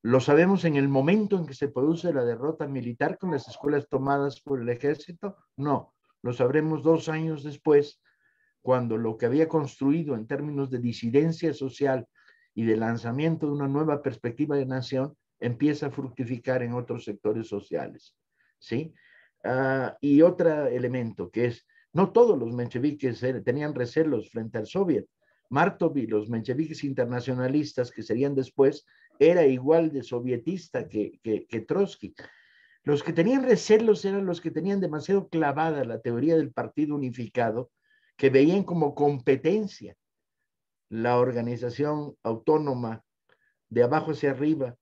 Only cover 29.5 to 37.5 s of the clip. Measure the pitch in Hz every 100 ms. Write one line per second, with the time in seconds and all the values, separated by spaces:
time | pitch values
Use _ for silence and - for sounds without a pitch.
29.5 | 131 131 165 160 139 120 120 127 120 151
30.5 | 185 - 127 92 104 104 - 113 104 -
31.5 | 113 - 165 196 - 104 - - _ _
32.5 | _ _ _ - 143 175 165 180 269 254
33.5 | 214 - 220 226 202 196 196 190 170 165
34.5 | 151 180 196 175 151 143 196 - 165 147
35.5 | 139 160 147 120 135 123 120 147 165 135
36.5 | - 117 - 151 147 131 123 113 - 117